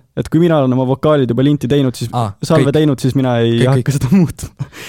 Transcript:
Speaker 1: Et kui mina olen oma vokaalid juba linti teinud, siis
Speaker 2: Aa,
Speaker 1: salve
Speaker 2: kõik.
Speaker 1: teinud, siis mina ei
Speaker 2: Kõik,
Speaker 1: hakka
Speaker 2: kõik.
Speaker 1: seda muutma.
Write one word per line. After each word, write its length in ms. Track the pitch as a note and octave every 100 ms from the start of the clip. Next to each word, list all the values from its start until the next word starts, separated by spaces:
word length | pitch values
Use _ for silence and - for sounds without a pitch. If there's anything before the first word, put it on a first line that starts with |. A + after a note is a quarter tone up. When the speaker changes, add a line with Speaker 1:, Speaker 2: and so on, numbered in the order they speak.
| - -
Speaker 1:
Et 80 | B2
kui 140 | D#3+
mina 160 | E3+ D#3
olen 160 | C3
oma 140 | B2+ B2+
vokaalid 400 | C3+ D#3 D3+ B2
juba 160 | A#2+ C#3
linti 240 | D3 B2
teinud, 240 | C#3+ C3
siis 160 | - A#2 B2
Speaker 2:
Aa, 140 | A2 -
Speaker 1:
salve 300 | - D#3+ C3
Speaker 2:
kõik. 80 | D3+
Speaker 1:
teinud, 240 | D3+ C3 C3
siis 80 | C3+
mina 200 | C3 A#2+ A#2
ei 140 | A#2
Speaker 2:
Kõik, 100 | B2
Speaker 1:
hakka 140 | C3+
Speaker 2:
kõik. 100 | A#2+ C#3+
Speaker 1:
seda 100 | B2 G3
muutma. 500 | D#3 - - - - -